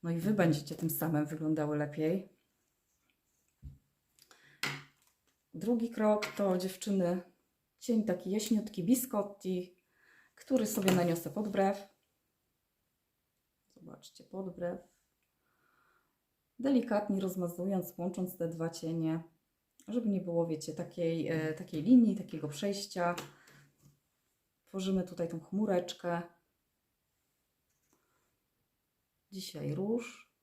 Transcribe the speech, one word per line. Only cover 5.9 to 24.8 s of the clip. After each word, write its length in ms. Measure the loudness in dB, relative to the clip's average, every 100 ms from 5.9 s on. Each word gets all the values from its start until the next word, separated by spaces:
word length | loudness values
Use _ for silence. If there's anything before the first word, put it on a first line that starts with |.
krok 360 | 2 4 4 0
to, 320 | 0 2 2
dziewczyny, 720 | 0 -4 0 2 2 0 -4 _ _ _ _ _
cień 220 | 0 2
taki 260 | 2 0 0
jaśniutki 540 | -2 2 2 0 -4
Biscotti, 920 | 2 2 2 -2 -2 -6 -4 -2 -4 _ _ _ _ -20 _
który 320 | -20 0 2 2
sobie 260 | 2 4
naniosę 380 | 4 4 0 -2
pod 180 | -4 -2
brew. 400 | 2 2 0 -8 _ _ _ _ _ _ _ _ _ _ _ _ _ _ _ _ _ _
Zobaczcie, 500 | -20 -20 -20 -20 -20
pod 320 | -14 -10 -10 -6
brew. 240 | -6 -6 -12 _ _ _ _ _ _ _ _ _ _ _ _ _ _ _ _ _
Delikatnie 640 | 2 2 2 -2 0 -2
rozmazując, 760 | -2 -2 -4 -4 -2 -2 -2 -4
łącząc 380 | -6 -4 -6 -4
te 120 | -4
dwa 220 | -2 -6
cienie, 520 | -4 -6 -2 0 -2 -6 _ _ _ _ _ -4
żeby 200 | -2 0
nie 120 | 0
było, 260 | 0 0 0
wiecie, 260 | -2 -4
takiej, 560 | -8 -8 -2 0 0 0
e, 260 | 0 -2
takiej 280 | -4 -6 -4
linii, 340 | 8 10 10 4
takiego 320 | -4 -6 -6
przejścia. 680 | -4 -2 -2 -4 0 0 0 -6 -18 -20 -20 -20 _ -20 _ _ _ _ _ _ _
Tworzymy 400 | _ -6